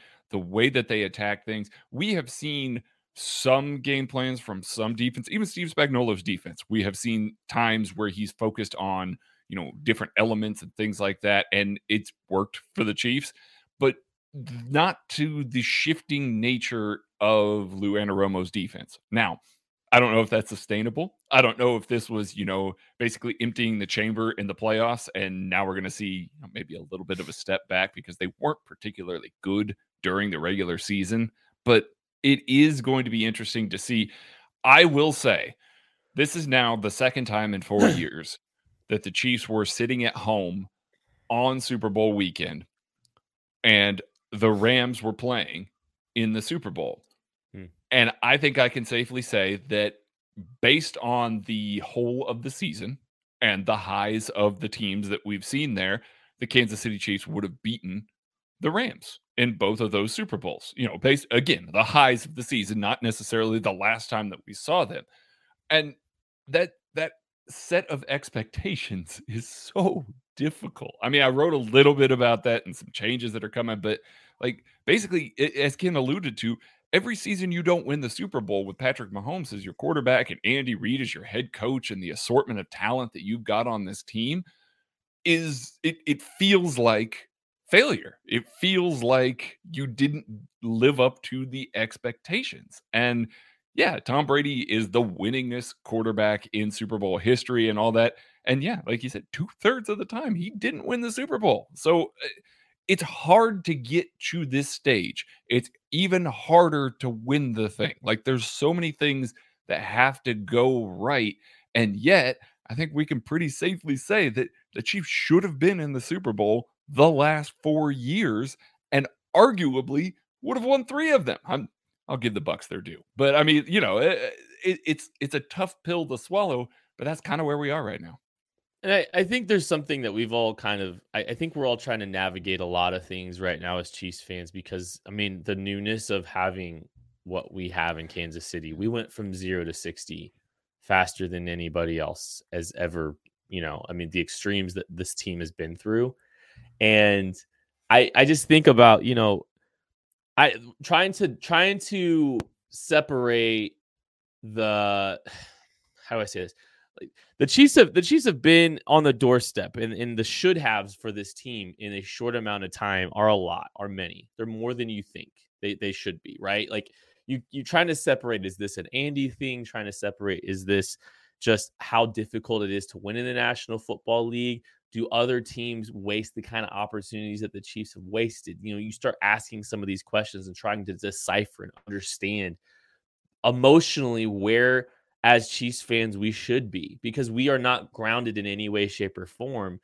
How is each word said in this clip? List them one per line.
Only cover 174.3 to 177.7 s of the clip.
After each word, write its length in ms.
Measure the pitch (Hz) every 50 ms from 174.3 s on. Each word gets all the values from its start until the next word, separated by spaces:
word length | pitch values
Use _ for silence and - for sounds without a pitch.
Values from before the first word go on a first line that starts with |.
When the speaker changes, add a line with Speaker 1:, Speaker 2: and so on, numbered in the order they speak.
| 120 120 123 123 120 120 - _ _ _ _ _ -
Speaker 3:
Do 140 | 113 113 -
other 320 | 113 117 120 123 127 123
teams 500 | 117 - - 120 117 120 117 113 107 113
waste 420 | 110 101 98 104 104 107 107 - -
the 80 | 113
kind 240 | 110 - 117 113 107
of 60 | 101
opportunities 680 | - 101 107 - - 104 98 - 113 107 107 107 104 104
that 100 | 110 98
the 100 | - 101
Chiefs 320 | 101 -